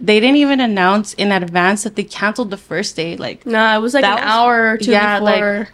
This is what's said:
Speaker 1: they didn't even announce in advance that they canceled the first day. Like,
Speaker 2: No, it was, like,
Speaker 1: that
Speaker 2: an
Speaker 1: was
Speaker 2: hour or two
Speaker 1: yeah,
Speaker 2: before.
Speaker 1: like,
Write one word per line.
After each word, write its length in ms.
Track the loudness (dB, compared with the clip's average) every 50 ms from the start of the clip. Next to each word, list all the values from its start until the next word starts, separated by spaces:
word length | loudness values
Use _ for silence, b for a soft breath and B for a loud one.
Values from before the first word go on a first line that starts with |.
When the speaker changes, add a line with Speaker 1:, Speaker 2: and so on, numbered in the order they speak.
Speaker 1:
they 180 | 0 2 2 4
didn't 160 | 4 4 4
even 220 | 4 4 2 2 2
announce 540 | 0 0 0 2 2 2 2 2 -2 -4 -6
in 160 | -4 -2 0
advance 520 | 0 0 -2 -2 -2 0 2 2 0 -2 -4
that 120 | -8 -6
they 80 | -8 -8
canceled 460 | -8 -6 -4 -4 -4 -2 -4 -6 -8
the 60 | -8
first 400 | -12 -12 -8 -6 -6 -6 -6 -6
day. 200 | -6 -6 -6 -6 -8
Like, 260 | -10 -10 -10 -10 -8
Speaker 2:
No, 320 | -4 0 0 2 2 2
it 40 | 0 0
was, 100 | 0 0
like, 100 | 2 2
Speaker 1:
that 160 | 2 0 0
Speaker 2:
an 40 | 0
Speaker 1:
was 80 | 0 2
Speaker 2:
hour 360 | 2 4 4 2 2 2 0
or 80 | 0 -2
two 120 | 0 2 2
Speaker 1:
yeah, 280 | 2 2 2 0 0
Speaker 2:
before. 380 | 2 2 2 2 0 -2 -2 -4
Speaker 1:
like, 100 | -6 -6